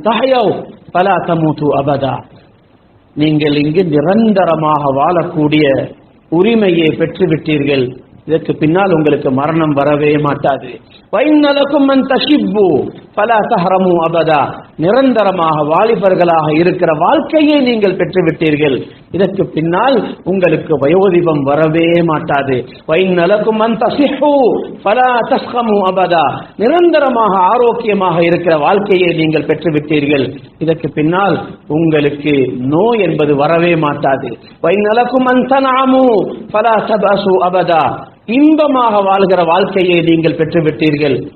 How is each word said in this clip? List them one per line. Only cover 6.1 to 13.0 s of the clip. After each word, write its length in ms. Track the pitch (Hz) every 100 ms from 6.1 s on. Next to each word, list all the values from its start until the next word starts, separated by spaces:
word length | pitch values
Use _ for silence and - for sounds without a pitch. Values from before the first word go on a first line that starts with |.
| _ _
உரிமையை 560 | 160 214 226 196 170 160 143
பெற்றுவிட்டீர்கள், 880 | 160 - 180 156 - 151 139 139 123 - - -
இதற்கு 280 | - 156 156 -
பின்னால் 360 | 151 175 196
உங்களுக்கு 360 | 160 151 143 151
மரணம் 440 | 131 147 165 156 139
வரவே 340 | 143 143 151 151
மாட்டாது. 500 | 147 135 151 135 127 120 - - _
"வ 60 | 196 294
இன்ன 260 | 302 285
லகும் 360 | 277 277 294 269
அன் 120 | 269
தஷிப்பு 640 | 262 262 - 294 196 208 185 135 104 -